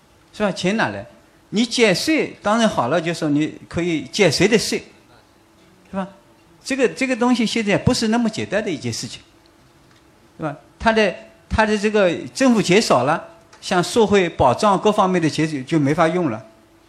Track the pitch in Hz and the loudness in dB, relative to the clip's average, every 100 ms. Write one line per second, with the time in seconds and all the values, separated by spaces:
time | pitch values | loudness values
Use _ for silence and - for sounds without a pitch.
0 | _ _ _ - 208 - 180 220 147 98 | _ _ _ -4 -4 -2 -2 0 -2 -4
1 | - - _ _ _ 196 240 254 220 175 | -12 -20 _ _ _ -2 -2 2 2 2
2 | 311 302 175 - 202 233 220 - 120 170 | 0 0 -2 -4 -2 0 0 0 0 0
3 | 165 165 156 143 151 - - 170 175 156 | -2 -4 0 0 -2 -6 -10 -4 -2 -4
4 | - - 175 - 202 226 - 214 - - | -4 0 2 2 2 2 0 -6 -8 -20
5 | _ - _ _ _ _ _ _ _ 190 | _ -20 _ _ _ _ _ _ _ -10
6 | 185 - _ _ _ _ - 269 214 160 | -10 -14 _ _ _ _ -6 0 0 0
7 | 262 233 247 247 220 233 202 170 247 254 | -4 0 2 2 0 -2 0 0 0 0
8 | 220 233 226 - 208 196 214 147 117 - | 0 0 0 -4 -4 -4 -4 -6 -6 -8
9 | - - - _ _ _ _ _ _ _ | -10 -14 -20 _ _ _ _ _ _ _
10 | _ _ _ - 156 143 - - 226 220 | _ _ _ -10 -10 -10 -18 -4 0 2
11 | 214 - - _ - - 214 214 214 208 | 0 -2 -14 _ -4 0 0 0 0 2
12 | 180 113 131 - 262 220 180 196 - 135 | 2 0 -6 0 2 2 4 2 4 2
13 | 131 170 - - _ - - 180 170 240 | 2 -2 -6 -20 _ -16 -4 -2 0 2
14 | 196 202 170 165 139 - 214 185 214 208 | 4 2 2 2 2 2 2 2 2 2
15 | 185 180 156 151 160 139 127 160 139 156 | 2 2 0 0 -2 -4 -2 0 2 2
16 | 165 180 156 110 - - _ _ | 0 0 -2 -4 -12 -20 _ _